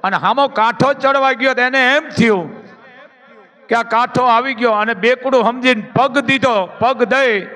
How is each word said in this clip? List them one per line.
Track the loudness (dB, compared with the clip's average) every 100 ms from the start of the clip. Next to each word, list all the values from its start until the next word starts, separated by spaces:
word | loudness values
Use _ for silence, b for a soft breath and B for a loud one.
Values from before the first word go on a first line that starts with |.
અને | -2 -2
હામો | -2 0 -2
કાંઠો | 0 -2 0 -2
ચડવા | 0 0 2 0
ગયો, | 0 -2
તો | 0
એને | 0 2 2 0
એમ | -2
થયું | 0 2 2 -4 -14 -20 -20 -20 -20 -20 _ -20 -20 -20 _ -2
કે | -2
આ |
કાંઠો | 0 0 0 0
આવી | 2 2 0
ગયો, | -2 0
અને | 0 0
બેકડું | 0 0 0 0 2
સમજીને | 2 0 0 0 -2 0
પગ | 0 0
દીધો, | 0 0 2 0 -4 -2
પગ | -2 0
દઈ | 0 2 0 -2 -6